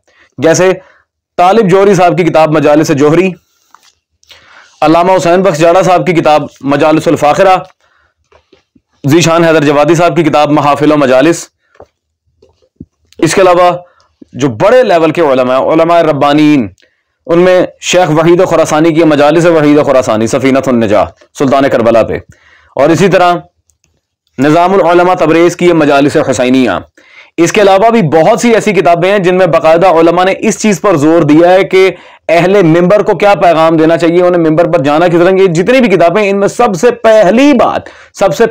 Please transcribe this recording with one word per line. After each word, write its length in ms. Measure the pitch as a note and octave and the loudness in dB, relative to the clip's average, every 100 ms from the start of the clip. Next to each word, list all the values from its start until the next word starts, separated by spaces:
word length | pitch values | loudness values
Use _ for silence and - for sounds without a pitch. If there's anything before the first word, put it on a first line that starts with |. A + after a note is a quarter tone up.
| _ _ _ - | _ _ _ -4
जैसे 340 | D3 D#3+ F#3 F#3 - _ _ _ _ - | -2 0 0 -2 -8 _ _ _ _ -2
तालिब 300 | F3+ A3 G3+ | 0 2 2
जोहरी 280 | F#3+ G3 F3+ | 2 2 2
साहब 220 | F3+ D#3+ | 0 0
की 60 | |
किताब 320 | E3 D#3 D#3 D#3 | -2 0 0 0
मजालिस 360 | D3 D3 D#3+ | 0 0 0
जोहरी, 400 | D3 D3 E3 F#3 F3 _ _ _ _ _ _ _ _ _ - _ - _ _ | 0 0 0 -2 -6 _ _ _ _ _ _ _ _ _ -20 _ -20 _ _
अल्लामा 320 | D3+ E3 F3 | 0 0 0
हुसैन 280 | F#3 E3+ F3+ | 0 0 0
बख्श 180 | G3 D3+ | 0 0
जाड़ा 220 | E3 F3+ | 0 2
साहब 220 | F#3+ F3 D#3+ | 0 0 -2
की 80 | |
किताब 340 | E3 D3+ D3+ C#3 - C3+ | -2 0 -2 -2 -10 -6
मजालिसुल 500 | C#3+ D#3 D#3 E3+ D3 | -2 0 0 -2 -2
फाखिरा, 380 | C#3+ D3+ F#3+ F#3 - _ _ _ _ _ _ _ _ _ _ _ _ _ | 0 0 0 0 -4 _ _ _ _ _ _ _ _ _ _ _ _ _
जीशान 400 | C#3+ D#3+ D#3+ E3 | 0 0 2 2
हैदर 200 | E3 D#3+ | 2 2
जवादी 320 | D3 D3 D3 E3+ | 0 0 0 0
साहब 200 | F3 D#3 | 0 0
की 80 | |
किताब 280 | D#3 D#3 D3 | -2 0 0
महाफिल 420 | D3+ C#3+ C#3+ D3+ | 0 0 0 0
व 40 | D3+ | 0
मजालिस, 500 | C3+ B2+ D3+ E3 - _ _ - - _ _ _ _ _ _ _ _ - - _ _ - | 2 2 0 -2 -8 _ _ -20 -20 _ _ _ _ _ _ _ _ -20 -20 _ _ -6
इसके 220 | D#3+ G3+ | -4 0
अलावा 300 | F#3+ F3 F3+ F3 - _ _ _ - - | 0 2 0 -2 -10 _ _ _ -20 -8
जो 140 | C#3 G#2+ | -6 -2
बड़े 240 | F#3+ B3+ | 0 2
लेवल 280 | A#3+ F3 D#3+ | 2 0 0
के 100 | D#3 | -2
उलमा 320 | E3 C3+ B2+ C3 | -2 0 0 -2
हैं, 60 | |
उलमा 360 | - D#3+ E3 E3+ | 0 0 0 0
रब्बानीन, 680 | D#3 C#3+ C#3+ D3 D3+ D3 G2+ - _ _ _ _ - | 0 -2 0 0 2 0 -2 -10 _ _ _ _ -4
उनमें 400 | E3+ F3+ F3+ - - | 0 2 2 -2 -8
शेख 260 | - F3+ F3 | -4 -2 0
वहीद 320 | D#3 E3 F3 | 0 2 2
खुरासानी 480 | F#3 D#3+ D#3 D#3 E3 | 0 0 0 0 0
की 100 | D#3 D#3 | 0 0
मजालिस 400 | C#3+ C#3+ D#3+ E3+ | 2 2 2 2
वहीद 340 | E3 D3 D3 | 2 2 2
खुरासानी 460 | C#3 C3 B2 A2 A2+ | 2 0 0 -2 -2
सफीनतुन 480 | C#3 C3 C3 C3+ A#2+ | -2 -2 -2 0 -2
निजाह 340 | A2+ G2+ E2+ - _ - | 0 -2 -2 -8 _ -6
सुल्तान 320 | C#3 C#3 C3+ | -2 0 0
करबला 340 | C#3 A2+ A#2 | 0 0 0
पे, 180 | F#2+ F2+ - _ _ _ _ - | 0 -6 -12 _ _ _ _ -2
और 160 | C#3+ | 0
इसी 180 | D#3+ F#3+ | 0 0
तरह 320 | F#3 F3 E3+ - _ _ _ _ _ _ _ _ - | 2 0 -2 -8 _ _ _ _ _ _ _ _ -4
निजामुल 440 | C#3+ D3+ F3 G3 | 0 2 2 0
उलमा 320 | E3 F3 F3 F3+ | 0 0 0 0
तबरेज 400 | D#3+ D#3+ E3+ E3 | 0 0 0 0
की 160 | F3 E3 | -2 0
मजालिस 420 | D3 C#3 C#3+ D#3 | 0 0 0 -2
हुसैनिया। 640 | C#3+ B2+ B2 C3 A#2+ F2 - _ _ - - - | -2 -2 -2 0 -2 -4 -10 _ _ -20 -12 -4
इसके 240 | E3 - | -2 0
अलावा 280 | G3 F#3+ A3 | 2 2 2
भी 120 | A#3 E3 | 0 0
बहुत 320 | D#3 D#3+ A3 | 0 0 0
सी 100 | A#3+ | 0
ऐसी 200 | G#3+ G#3+ | 0 0
किताबें 360 | G#3 F3 E3+ F3+ | -2 0 0 0
हैं 120 | G#3 | 0
जिनमें 280 | F3 F#3 F#3 | 0 0 0
बाकायदा 380 | D#3+ D#3 E3 F#3 | 0 0 2 2
उलमा 320 | E3 E3 F3 | 2 0 0
ने 80 | F#3 F#3+ | -2 -2
इस 160 | A3 - | -4 -2
चीज़ 200 | G#3+ G3 | -2 -2
पर 160 | G#3 E3 | -2 0
जोर 260 | D3 E3+ D3+ | 2 2 2
दिया 240 | D3+ F3 | 2 4
है 140 | F#3 F#3+ | 2 0
कि 220 | F#3 F#3+ F3+ - - - | 0 0 -2 -14 -14 -4
अहले 340 | E3 E3+ G3+ E3+ | -2 0 0 2
मिंबर 380 | E3 F3 G#3 | 2 2 0
को 120 | G3+ F3+ | 0 0
क्या 180 | G3+ G3+ | 0 2
पैगाम 420 | F3 D#3+ D#3+ E3 | 0 2 0 0
देना 200 | D#3+ E3 | 0 0
चाहिए, 240 | E3+ E3+ | 0 0
उन्हें 200 | F3+ F3+ | 0 0
मिंबर 260 | D#3+ D#3 E3+ | 0 0 0
पर 120 | E3 | -2
जाना 260 | C#3+ D3 F3+ | -2 0 0
किस 120 | E3+ | 0
तरह। 220 | F3 F#3+ | 0 2
ये 60 | F#3+ | 0
जितनी 300 | D#3+ F#3 C4 | 0 0 0
भी 80 | A#3+ | 2
किताबें, 320 | F#3+ E3+ G3 | 2 0 0
इनमें 240 | G3+ G3+ G3 | -2 -2 -2
सबसे 420 | - A#3+ F3+ A#3+ A#3 | -2 -2 0 -2 0
पहली 520 | A3+ A3 F#3 A3 C#4+ B3 | 2 2 2 2 2 2
बात, 340 | - - - - - - | 0 -4 -10 -18 -20 -4
सबसे 300 | G3 F#3+ A3+ | -4 0 -2